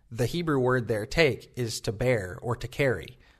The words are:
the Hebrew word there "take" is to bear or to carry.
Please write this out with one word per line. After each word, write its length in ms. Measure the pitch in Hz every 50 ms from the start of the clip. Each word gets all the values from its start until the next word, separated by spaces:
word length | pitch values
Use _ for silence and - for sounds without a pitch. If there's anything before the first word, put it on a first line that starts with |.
| _ -
the 160 | 117 113 123
Hebrew 320 | 117 - 170 175 160 147 135
word 300 | 123 127 127 127 110 110
there 180 | 113 104 107
"take" 460 | - - 165 165 135 113 - - - -
is 260 | - 123 117 - -
to 100 | - 127
bear 460 | 104 95 120 127 123 107 92 90 87 87
or 140 | - 117 117
to 100 | - -
carry. 520 | 127 - - 143 131 110 85 - - - - - - _